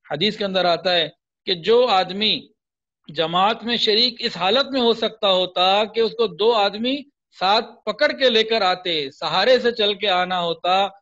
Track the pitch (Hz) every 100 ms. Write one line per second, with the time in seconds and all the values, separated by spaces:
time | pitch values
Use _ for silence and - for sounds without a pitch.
0 | - 151 208 208 202 185 180 165 180 175
1 | 151 - _ _ - 185 160 240 247 190
2 | 175 190 214 156 - _ _ _ _ _
3 | - 151 160 175 196 226 220 226 - 214
4 | 247 233 226 175 185 233 254 262 233 226
5 | 220 - 202 185 180 180 185 196 214 226
6 | 220 226 220 170 214 226 202 202 240 285
7 | - _ _ - 185 214 226 - - 208
8 | 294 269 262 220 220 226 190 185 180 160
9 | 135 - 160 170 220 254 233 226 208 196
10 | 208 180 180 185 170 165 175 190 196 196